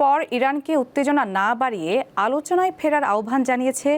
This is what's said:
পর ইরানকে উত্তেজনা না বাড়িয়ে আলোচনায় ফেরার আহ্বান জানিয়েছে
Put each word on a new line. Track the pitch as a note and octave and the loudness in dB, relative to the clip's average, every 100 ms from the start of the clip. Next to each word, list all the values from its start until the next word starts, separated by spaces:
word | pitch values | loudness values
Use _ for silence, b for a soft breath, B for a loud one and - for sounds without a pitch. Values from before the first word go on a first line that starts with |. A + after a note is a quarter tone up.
পর | C#4 C#4+ - B3 | 2 2 0 0
ইরানকে | C4+ C#4+ D4 D#4 | 0 -2 -2 -2
উত্তেজনা | B3+ - C#4 D4 A3+ F#3+ | 0 -2 0 0 0 0
না | G3+ A#3 | 0 0
বাড়িয়ে | C4 G#3+ D#3+ A3 - - G#3+ | -2 -2 -2 -2 -2 -2 0
আলোচনায় | C#4+ D4+ F4+ F#4 F#4 | 0 0 0 0 0
ফেরার | D4+ D4 C#4 | 0 0 0
আহ্বান | G#3 G#3+ C4+ B3+ | -2 0 -2 0
জানিয়েছে | B3+ B3+ B3+ C#4 | 0 0 -2 0